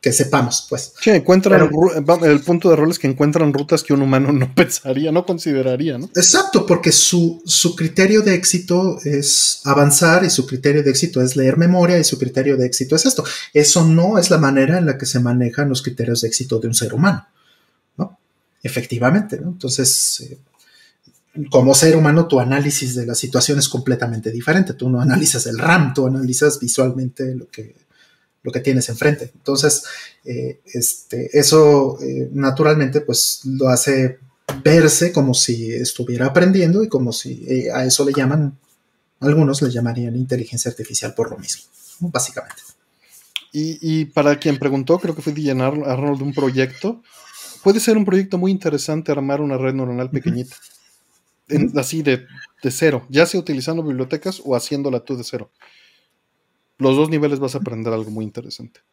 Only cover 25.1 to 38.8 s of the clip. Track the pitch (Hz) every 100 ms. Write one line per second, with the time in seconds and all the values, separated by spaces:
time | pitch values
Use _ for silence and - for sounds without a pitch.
25.1 | 131 151 123 117 113 165 175 139 131 131
26.1 | 135 127 123 147 143 120 - 127 127 127
27.1 | - 131 127 - - 110 _ _ _ _
28.1 | _ _ _ - 123 131 131 - 113 151
29.1 | 147 - _ - 139 147 - - - -
30.1 | _ 135 127 127 127 _ 123 110 - -
31.1 | 117 127 147 143 156 151 147 135 131 135
32.1 | 131 131 135 139 131 151 156 131 143 147
33.1 | 120 - - 131 131 131 123 - 135 127
34.1 | 131 _ _ - 135 151 165 156 147 175
35.1 | 180 135 123 - 117 113 117 123 - 123
36.1 | 120 131 139 180 190 170 190 220 139 120
37.1 | 113 135 123 - 131 120 127 131 - 143
38.1 | 139 131 151 143 - _ _